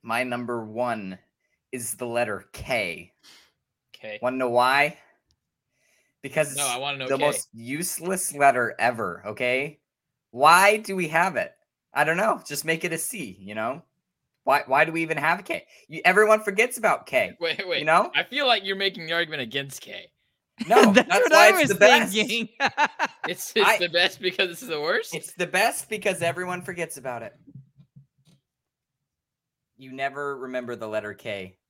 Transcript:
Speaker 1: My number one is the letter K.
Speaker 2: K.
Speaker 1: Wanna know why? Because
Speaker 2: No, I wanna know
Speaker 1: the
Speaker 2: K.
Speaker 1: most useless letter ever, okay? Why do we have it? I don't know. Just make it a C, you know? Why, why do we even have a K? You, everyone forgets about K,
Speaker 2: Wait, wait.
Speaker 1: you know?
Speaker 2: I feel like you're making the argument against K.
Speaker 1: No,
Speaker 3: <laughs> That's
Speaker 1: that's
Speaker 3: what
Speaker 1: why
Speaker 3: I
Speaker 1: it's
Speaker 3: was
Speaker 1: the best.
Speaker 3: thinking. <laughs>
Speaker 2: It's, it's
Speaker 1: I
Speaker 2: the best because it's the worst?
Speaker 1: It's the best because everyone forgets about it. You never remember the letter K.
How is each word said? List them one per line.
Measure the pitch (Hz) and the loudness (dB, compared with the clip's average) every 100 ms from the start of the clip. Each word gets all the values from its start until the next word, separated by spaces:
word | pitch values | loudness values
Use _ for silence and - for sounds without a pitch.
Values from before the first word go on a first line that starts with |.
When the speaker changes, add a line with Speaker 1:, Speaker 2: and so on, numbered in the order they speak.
Speaker 1:
My | 117 117 | -4 -4
number | 127 123 120 120 | -2 -6 -6 -8
one | 110 110 123 113 95 92 _ _ _ _ _ | -8 -4 -4 -4 -8 -14 _ _ _ _ _
is | 127 117 - | -12 -10 -8
the | 120 | -6
letter | 117 117 98 - | -4 -4 -6 -10
K. | - - 123 95 82 87 _ _ - _ _ _ _ _ | -18 -4 -4 -4 -8 -14 _ _ -20 _ _ _ _ _
Speaker 2:
K. | - 110 107 | -20 -16 -6
Speaker 1:
Wanna | 120 131 | -6 -4
know | 127 | -2
why? | 123 123 135 147 - _ _ _ _ _ _ _ _ _ _ _ _ | 2 2 4 2 -2 _ _ _ _ _ _ _ _ _ _ _ _
Because | 135 143 147 135 | -6 -2 -2 -2
Speaker 2:
No, | 139 | -4
I | 123 | -4
wanna | 139 139 | -6 -6
know | 131 | -4
Speaker 1:
the | 135 | 0
Speaker 2:
K. | 147 | 2
Speaker 1:
most | 143 - | 0 -8
useless | 113 117 147 180 - 165 185 - | -14 -8 -6 -6 -6 -6 -4 -6
letter | 143 139 127 117 - | 4 4 4 0 0
ever, | 113 117 98 85 101 | -2 0 -6 -6 -10
okay? | 107 123 127 143 - _ _ _ _ _ | -4 -2 0 -4 -10 _ _ _ _ _
Why | 117 143 175 202 214 | 4 8 8 8 4
do | 220 190 | -2 -6
we | 165 | -2
have | 170 190 135 | 0 0 0
it? | 87 _ _ _ _ | -6 _ _ _ _
I | - | -2
don't | 151 170 | 0 2
know. | 214 226 | 0 -2
Just | - 143 | -6 -8
make | 156 165 | -4 -2
it | 170 | -2
a | 160 | -6
C, | - 226 123 90 | -8 -10 -12 -14
you | 95 | -12
know? | 107 113 147 _ _ _ _ _ _ | -6 -6 -6 _ _ _ _ _ _
Why, | - 139 - | 0 0 2
why | 131 | 2
do | 160 | 2
we | 165 | 0
even | 160 156 | -4 -2
have | 147 185 | 0 -2
a | |
K? | 190 339 - _ _ | -4 -10 -10 _ _
You, | - | 0
everyone | 170 185 214 214 | 2 4 6 4
forgets | 214 190 247 254 | 2 -2 -2 0
about | 220 151 - | 0 0 0
K, | 131 95 - | -2 -2 -4
Speaker 2:
Wait, | 165 143 185 | -6 -4 -4
wait. | 160 | -4
Speaker 1:
you | |
know? | 151 165 220 - | 2 2 4 -2
Speaker 2:
I | |
feel | - 262 254 | -2 -2 0
like | 226 | 0
you're | 196 | 0
making | 190 196 190 160 | -2 -4 -4 -6
the | |
argument | 170 165 156 | -4 -2 -4
against | 120 139 139 - | -4 -6 -6 -12
K. | - - - _ _ _ _ _ 226 | -14 -16 -16 _ _ _ _ _ 2
Speaker 1:
No, | 240 | 6
Speaker 3:
<laughs> | 226 | 8
That's | 202 - | 6 4
Speaker 1:
that's | - | 2
Speaker 3:
what | - | 6
Speaker 1:
why | 311 349 | 8 8
Speaker 3:
I | |
Speaker 1:
it's | 381 | 8
Speaker 3:
was | 294 | 2
Speaker 1:
the | 190 | 6
best. | 202 247 208 | 6 6 4
Speaker 3:
thinking. | 202 208 226 226 | -2 -2 -2 -6
<laughs> | _ 277 - 285 - 311 - - | _ -4 0 -2 0 -6 -6 -10
Speaker 2:
It's, | 180 - - | -8 -4 2
it's | 190 | 4
Speaker 1:
I | 214 | 4
Speaker 2:
the | 175 | 2
best | 165 180 - | 2 2 0
because | 185 170 190 | -6 -2 -2
it's | 170 | -4
the | 254 156 | -8 -6
worst? | 151 220 453 | -2 -2 -4
Speaker 1:
It's | 165 - | -12 -12
the | - 175 | -8 -4
best | 185 226 - - | 0 0 0 -8
because | 214 202 180 | -4 -2 0
everyone | 170 170 180 180 | -2 -2 -6 -8
forgets | 180 175 160 143 | -8 -8 -8 -8
about | 120 123 | -10 -10
it. | 113 _ - - - _ _ - _ _ _ _ _ _ _ _ _ _ _ _ _ _ _ _ _ _ | -12 _ -20 -20 -20 _ _ -20 _ _ _ _ _ _ _ _ _ _ _ _ _ _ _ _ _ _
You | 131 | -18
never | 131 135 135 143 139 | -4 -4 -2 -6 -6
remember | 127 127 123 117 | -6 -6 -6 -8
the | 110 | -4
letter | 107 104 | -6 -6
K. | 101 117 101 92 _ | -10 -10 -8 -10 _